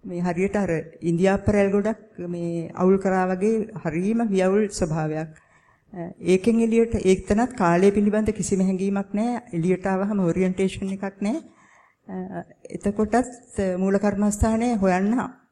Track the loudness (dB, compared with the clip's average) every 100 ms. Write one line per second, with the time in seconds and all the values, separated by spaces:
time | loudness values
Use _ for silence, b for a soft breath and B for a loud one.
0 | -10 -6 -2 0 0 0 0 -2 -4 -6
1 | -2 2 2 2 2 2 4 2 0 -4
2 | -10 -14 -10 -6 -4 -4 -6 0 4 4
3 | 4 0 0 0 0 0 -2 -6 -4 -2
4 | 0 0 0 2 4 2 0 -2 -2 -2
5 | -2 -4 -8 -12 b b b b b -12
6 | -12 -8 0 2 4 2 2 2 2 0
7 | 2 2 2 0 0 0 2 4 4 4
8 | 2 2 -2 -2 -2 0 0 0 -2 -2
9 | -4 -4 -2 -4 -6 -4 0 0 0 -2
10 | 0 0 0 2 0 0 -2 -2 -8 -6
11 | -8 -6 -6 -6 -8 b b b b b
12 | -14 -12 -10 -12 -14 -20 -16 -6 -4 -2
13 | 0 0 0 -8 -16 -6 -4 0 0 2
14 | 0 0 0 2 0 2 0 0 2 2
15 | 2 0 -2 -10 _